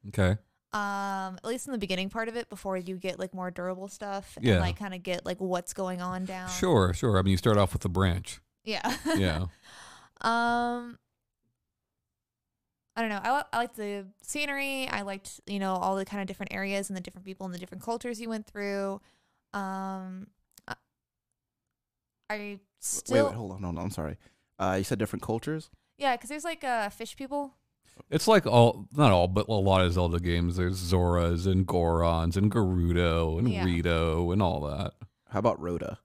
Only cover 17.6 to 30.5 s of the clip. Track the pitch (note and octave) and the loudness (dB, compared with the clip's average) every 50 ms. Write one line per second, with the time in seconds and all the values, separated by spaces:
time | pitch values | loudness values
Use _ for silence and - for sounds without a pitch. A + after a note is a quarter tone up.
17.6 | F3+ - - F#3 - A#3 A#3 A#3 - B3 A#3 G#3+ A#3 A3+ A3 A3 G#3+ - - G#3 | -12 -14 -14 -10 -6 -6 -6 -6 -6 -8 -8 -8 -8 -8 -8 -8 -8 -10 -10 -8
18.6 | G3+ G3+ G3+ G3 G3 G3 G3 G3 _ _ _ _ _ _ _ _ _ _ - G3+ | -6 -4 -4 -2 -4 -4 -6 -8 _ _ _ _ _ _ _ _ _ _ -8 -8
19.6 | G3 F#3+ F#3+ F#3+ F#3+ F#3+ F#3+ F#3+ F#3 F#3 F#3 F#3 G3 _ _ _ _ _ _ - | -6 -6 -6 -6 -6 -8 -8 -8 -10 -12 -12 -14 -16 _ _ _ _ _ _ -20
20.6 | _ - - _ _ _ _ _ _ _ _ _ _ _ _ _ _ _ _ _ | _ -14 -14 _ _ _ _ _ _ _ _ _ _ _ _ _ _ _ _ _
21.6 | _ _ _ _ _ _ _ _ _ _ _ _ _ - G#3+ G#3 G#3 G#3 G3+ G3 | _ _ _ _ _ _ _ _ _ _ _ _ _ -10 -10 -8 -8 -10 -12 -14
22.6 | _ _ _ _ - - - - - - A#3+ C#4 C#4+ C#4 - A2+ A2 F#2+ F#2 G#2 | _ _ _ _ -8 -8 -8 -8 -4 2 2 4 4 2 0 -6 -8 -8 -8 -6
23.6 | G2 F2 E2+ E2 F2 G2 - - D#2 D2+ E2+ - _ _ _ _ _ _ _ - | -6 -6 -4 -4 -4 -6 -4 -6 -6 -6 -8 -12 _ _ _ _ _ _ _ -2
24.6 | F#2+ F#2 F#2+ F#2+ F#2+ - C3+ G2 G#2+ - - - - - A2 A#2 - C#3+ D#3 D#3 | 0 0 0 0 0 -2 -2 -2 -2 -4 -4 -8 -6 -4 -6 -4 -4 -6 -8 -8
25.6 | - _ - _ _ _ _ _ C#4 C4+ B3 A#3+ - A3+ D4 D4+ D4+ E4+ E4 D#4+ | -10 _ -20 _ _ _ _ _ -2 -2 -2 -2 -6 -10 -10 -8 -6 -8 -8 -6
26.6 | - C4 B3 A3+ G#3 G3+ - - A3+ - - - C4+ B3+ C#4+ C#4+ C#4+ C#4 _ _ | -4 -4 -2 -2 -4 -6 -8 -10 -14 -14 -12 -12 -10 -6 -4 -6 -6 -6 _ _
27.6 | _ _ _ _ _ _ _ - - _ C#3 D#3+ - A3 A3 G3 - A2 A#2 A#2+ | _ _ _ _ _ _ _ -20 -8 _ -2 2 6 8 8 8 6 8 8 8
28.6 | A#2 A#2 - - G#2 - A#2+ C#3+ D3+ A#2 G2 F2 F2 F2+ F#2 G2+ - - A2+ G2+ | 8 8 6 0 -12 -6 2 6 6 8 8 8 6 4 2 0 0 2 0 2
29.6 | F#2+ G2 F#2+ F#2 F#2 F2 E2+ F#2 F2 E2 E2+ E2+ F2 F2+ E2+ E2+ F2 E2+ | 4 6 6 6 6 4 4 2 2 2 2 0 0 2 2 2 2 0